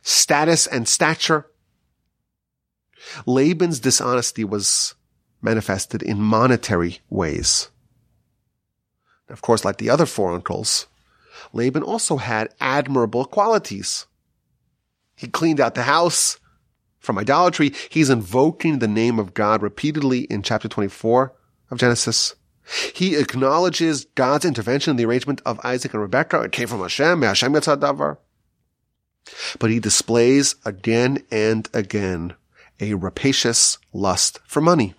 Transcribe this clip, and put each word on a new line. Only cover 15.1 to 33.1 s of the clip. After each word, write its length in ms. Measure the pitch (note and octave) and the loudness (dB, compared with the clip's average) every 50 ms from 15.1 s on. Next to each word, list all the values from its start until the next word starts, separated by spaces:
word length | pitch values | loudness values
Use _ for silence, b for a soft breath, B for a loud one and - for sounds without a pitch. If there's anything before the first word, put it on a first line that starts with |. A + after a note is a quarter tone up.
| _ | _
He 120 | - - A#2+ | -18 -12 -8
cleaned 320 | - - D#3+ E3 D#3 C#3 | -4 0 2 2 4 4
out 140 | B2+ A2+ - | 2 2 0
the 100 | B2 A#2+ | 0 0
house 540 | C#3 D3 E3 E3+ E3+ - - - - - - _ _ _ _ _ _ _ _ _ _ _ _ | 2 2 2 2 2 0 0 -2 -2 -4 -8 _ _ _ _ _ _ _ _ _ _ _ _
from 180 | - - G#2+ | -6 -4 -4
idolatry. 560 | F#2+ G#2+ C3+ C#3 E3 F3+ F3+ D#3 - D3 C3+ B B B B | -2 0 2 4 4 4 2 2 2 0 0 B B B B
He's 220 | - D#3+ D3+ C3+ | 2 2 4 4
invoking 680 | C3 A#2 G2+ F2 A2+ B2+ C#3+ D#3 E3 - - E3 D3+ B2 | 4 2 0 0 2 2 4 2 2 0 -2 0 0 0
the 100 | A#2 G#2 | 0 0
name 300 | G#2 A2 A2+ A#2+ A#2 A2 | 2 2 2 2 2 0
of 140 | G2+ F#2 | -2 -4
God 300 | - - G#2 G#2 A2 G2+ | -4 0 2 2 2 2
repeatedly 600 | G#2 G2+ - - - D3+ D3 D#3 C#3 C3 B2+ B2 | 0 -4 -4 -4 -4 -2 -2 0 0 0 0 0
in 200 | - - A2 G2 | -2 -4 -6 -6
chapter 260 | F#2+ - A2+ G#2+ - A2+ | -2 -2 -2 -2 -4 -6
twenty-four 640 | - G#2+ G2+ F#2+ - - - A2+ A#2+ B2+ C3+ C3 - _ _ _ _ _ _ _ | -4 -4 -4 -4 -4 -4 0 2 2 2 2 0 -4 _ _ _ _ _ _ _
of 80 | B2+ A#2+ | -2 2
Genesis. 560 | B2+ A#2+ A#2+ - - A2+ A2+ - - - - _ _ _ _ _ B B B B B B | 2 2 4 2 0 -2 0 -2 -2 -4 -6 _ _ _ _ _ B B B B B B
He 240 | B - F#3 G3 D#3 | B -2 -2 0 2
acknowledges 880 | D3 B2+ - - C3 C3+ C3+ D3+ E3+ F#3 F3+ - - E3+ D#3+ D3+ B2+ - - _ | 0 0 0 -2 0 0 2 2 2 2 0 0 0 0 0 0 -2 -6 -6 _
God's 300 | C#3 B2+ B2+ D3 D3 - | 0 2 2 2 2 0
intervention 460 | E3+ B2+ A#2 - A#2 C3+ C#3+ - E3 | 0 -2 -2 -2 -2 -2 0 0 0
in 60 | C3+ | 0
the 100 | A#2+ A#2 | 2 2
arrangement 340 | A2+ A#2+ B2+ - C#3+ C#3 - - | 2 2 0 0 -2 -6 -4 -4
of 140 | - A2 - - | -6 -6 -4 -4
Isaac 300 | A#2+ B2+ B2 - C3 - | -4 -4 -4 -4 -6 -6
and 80 | G#2+ | -6
Rebekah. 400 | G#2 F#2+ G#2+ C#3 E3 - F3 D#3 | -4 0 0 0 0 0 -2 -2
"It 100 | G#2+ - | -2 -2
came 160 | - - A#2+ G#2+ | -4 -6 -4 -6
from 120 | A#2+ G2 | -6 -6
Hashem. 420 | F2+ F2 - - D3 E3 F3 D#3+ | -6 -6 -2 0 2 2 4 4
Hashem 300 | B2+ G2+ G2 - B2 C3+ D3 | 2 2 2 2 2 2 2
yatzah 240 | D3+ - D#3+ C#3+ C#3 | 2 2 2 0 2
davar." 400 | D3 C#3+ C#3 D3 D3 D3 D3 - _ _ _ _ _ _ _ _ _ _ _ _ _ _ _ _ _ _ _ _ _ B B B B B B - | 0 -2 0 -2 -4 -4 -4 -8 _ _ _ _ _ _ _ _ _ _ _ _ _ _ _ _ _ _ _ _ _ B B B B B B -2
But 120 | A#2 A2 | 0 0
he 100 | A#2 A#2 | 0 0
displays 760 | G#2+ G#2 - - - - A#2 A#2+ A#2 B2+ C3+ C#3+ C3+ - - - _ | 0 0 0 0 0 2 2 4 6 6 6 4 2 0 -4 -6 _
again 600 | A2 G2 F#2+ - A2+ A2+ A#2 B2 C3 C#3 C#3 - _ | -10 -10 -6 -2 0 2 2 2 2 0 -4 -6 _
and 380 | A2+ G#2+ G#2+ A2 A2+ A2 A2 - | -2 0 0 2 0 0 -4 -4
again 640 | - A#2 G2 - - G#2 G2 F#2 F2+ E2 E2+ F2 - - _ b b b b b b - | -4 -6 -4 -4 -4 -4 -2 -2 -4 -4 -6 -8 -10 -14 _ b b b b b b -8
a 140 | G2+ G#2+ G#2 | -6 -4 -4
rapacious 840 | F2+ F#2 F#2 | -4 -6 -8